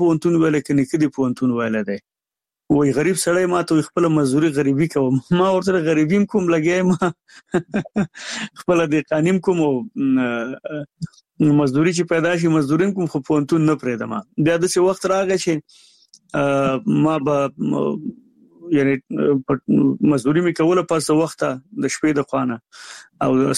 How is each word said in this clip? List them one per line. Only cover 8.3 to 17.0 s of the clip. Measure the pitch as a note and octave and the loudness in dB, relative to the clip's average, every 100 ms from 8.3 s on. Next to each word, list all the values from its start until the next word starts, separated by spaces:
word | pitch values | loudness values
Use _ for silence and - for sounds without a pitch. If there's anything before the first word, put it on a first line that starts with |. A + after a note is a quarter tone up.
| A#3 A3 - | -10 -10 -8
«خپله | - F3 D#3+ | 0 2 2
دهقاني | D#3 C#3 D#3 E3 | 0 0 0 2
هم | F#3+ | 0
کوم | F#3+ F3+ D3+ | 0 0 0
او، | C3 A2+ - | -2 -4 -4
م، | C3+ C3 B2 A#2 A#2 C#3 - D3+ D3 _ E3 _ _ _ | 0 0 0 -4 -6 -10 -10 -12 -12 _ -14 _ _ _
مزدوري | D3+ D3 C#3+ C3+ E3+ | 2 4 2 2 0
چې | E3+ E3+ | 0 -2
پیدا | E3 D#3+ F3 | 0 0 0
شي، | E3 | 2
مزدوري | D#3+ C#3 D#3 G3 | 0 2 0 0
هم | |
کوم، | F#3+ E3 | -2 -4
خو | D3+ | -6
پوهنتون | - D3+ C#3 E3 D#3 | -2 -2 2 2 2
نه | C#3+ | 0
پرېږدم.» | B2+ A#2 A2+ G#2+ - - D#3 | -4 -6 -6 -8 -8 -2 0
بیا | E3+ | 0
داسې | F3+ F#3 | 0 2
وخت | F3+ F#3 F#3+ | 2 0 -2
راغی | F#3+ F#3+ F#3+ | 0 0 -2
چې، | - D#3 - _ _ _ _ - _ D3 | -2 -4 -6 _ _ _ _ -20 _ -2
آه، | C#3+ C#3 C#3 C3 A2 | 0 0 0 -2 -2
ما | D3 | 0